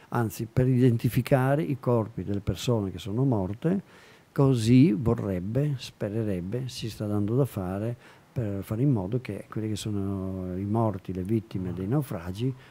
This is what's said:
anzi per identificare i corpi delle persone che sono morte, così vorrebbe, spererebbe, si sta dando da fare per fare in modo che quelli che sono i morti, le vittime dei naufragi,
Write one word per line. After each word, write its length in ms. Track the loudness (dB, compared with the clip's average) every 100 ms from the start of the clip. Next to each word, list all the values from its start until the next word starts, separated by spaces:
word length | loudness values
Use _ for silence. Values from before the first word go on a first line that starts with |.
| -4
anzi 360 | -2 -2 -4 -2
per 180 | 2 4
identificare 960 | 6 6 4 2 0 2 2 4 0
i 140 | 0 -2
corpi 420 | 0 2 0 -4
delle 160 | -4 -4
persone 540 | -2 -2 0 0 0
che 60 | -6
sono 260 | -4 0
morte, 580 | 2 2 0 -2 -2 -2 -4 -16 -20 -20 _
così 600 | 2 4 4 6 8 8
vorrebbe, 840 | 6 0 0 0 -4 -2 -2 -2 -4
spererebbe, 840 | -8 -8 -6 -2 -2 -4 -4 -6 -6
si 220 | -8 -10
sta 180 | -6 -2
dando 280 | 0 0
da 100 | 2
fare 520 | 0 -2 -6 -4 -6 -8 -14 -20 -10
per 300 | -6 -4 -6
fare 200 | -4 0
in 100 | 2
modo 280 | 2 0 -4
che 260 | -4 -10 -8
quelli 200 | -6 -4
che 40 | -4
sono 800 | -4 -2 -2 -4 -4 -6 -6 -4
i 80 |
morti, 480 | -2 2 2 -2 -6
le 100 | -6
vittime 480 | -2 -2 -2 -6 -6
dei 160 | -4 -2
naufragi, 680 | -2 -2 -6 -8 -6 -6 -6 -14